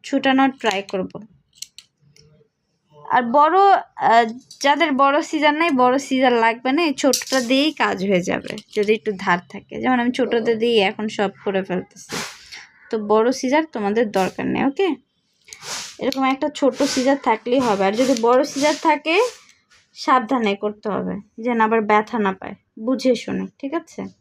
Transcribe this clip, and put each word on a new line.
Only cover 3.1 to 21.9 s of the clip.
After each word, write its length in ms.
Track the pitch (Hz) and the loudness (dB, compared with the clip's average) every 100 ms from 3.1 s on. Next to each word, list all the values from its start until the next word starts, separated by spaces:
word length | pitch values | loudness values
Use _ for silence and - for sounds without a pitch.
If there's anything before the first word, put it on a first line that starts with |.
| 247 | -2
আর 60 | 233 | 2
বড়, 260 | 285 302 370 392 381 - - | 2 4 4 4 4 0 -4
আহ, 220 | 147 226 226 247 _ - | 2 4 2 -6 _ -4
যাদের 300 | 277 294 330 | 0 2 2
বড় 240 | 262 277 285 | 4 4 2
সিজার 320 | 311 311 302 | -2 0 0
নাই, 160 | 294 339 | 2 0
বড় 260 | 262 247 262 | 4 4 2
সিজার 360 | 277 262 262 240 | 0 2 2 4
লাগবে 260 | 226 233 262 | 2 0 -2
না, 100 | 285 | 0
এই 120 | 330 | 0
ছোটটা 440 | 277 285 247 - 262 | 0 0 0 -2 -2
দিয়েই 320 | 233 262 302 | 2 2 2
কাজ 240 | 294 214 196 196 | 0 -2 -2 0
হয়ে 160 | 185 | 0
যাবে 300 | 185 - - 214 - | 0 -6 -6 -12 -8
যদি 160 | - 208 | -4 0
একটু 160 | 220 220 190 | 0 -2 -4
ধার 220 | 185 180 - | -2 -2 -2
থাকে। 260 | - _ 214 | -20 _ -6
যেমন 180 | 233 254 | -2 0
আমি 120 | 240 | 0
ছোটটা 400 | 247 247 233 226 | -2 0 0 0
দিয়েই 260 | 220 240 226 | 0 2 2
এখন 260 | 196 220 214 | 2 -2 -6
সব 220 | - 196 - | -2 -4 -2
করে 160 | - 190 | -4 -4
ফেলতেছি, 540 | 190 185 196 - - - - - - - - _ - | -2 -6 -6 -20 -12 -12 -12 -16 -20 -20 -20 _ -8
তো 40 | 220 208 | -6 2
বড় 160 | 214 233 | 2 2
সিজার 320 | 262 254 294 320 | 0 0 0 0
তোমাদের 320 | 240 202 214 226 | -4 -2 0 0
দরকার 360 | 196 185 - 196 | 0 -2 -2 -4
নেই, 180 | - | 0
ওকে? 240 | 262 277 381 277 _ _ _ _ _ - - - - - | -2 0 -2 -2 _ _ _ _ _ -20 -12 -12 -12 -6
এরকম 260 | 233 269 | -4 -2
একটা 240 | 262 269 202 | -2 0 -4
ছোট 280 | - 277 240 | 0 -2 0
সিজার 360 | 277 - 254 277 | -2 0 0 0
থাকলেই 380 | 262 220 240 262 | 0 -2 0 0
হবে। 220 | 240 196 | 2 2
আর 80 | 196 | 0
যদি 220 | 214 262 247 | 2 0 2
বড় 200 | 233 254 | 4 2
সিজার 320 | 294 277 294 302 | 2 0 -2 0
থাকে, 320 | 330 302 311 349 494 - _ _ _ _ _ - | 0 0 0 0 0 -4 _ _ _ _ _ -10
সাবধানে 560 | - 262 214 262 220 202 | 0 0 2 -2 0 -2
করতে 300 | 214 208 220 | -6 -6 -6
হবে 260 | 190 185 190 - - | -4 -6 -8 -14 -8
যেন 200 | 233 233 | -4 0
আবার 200 | 220 226 | 2 2
ব্যথা 360 | 208 | 2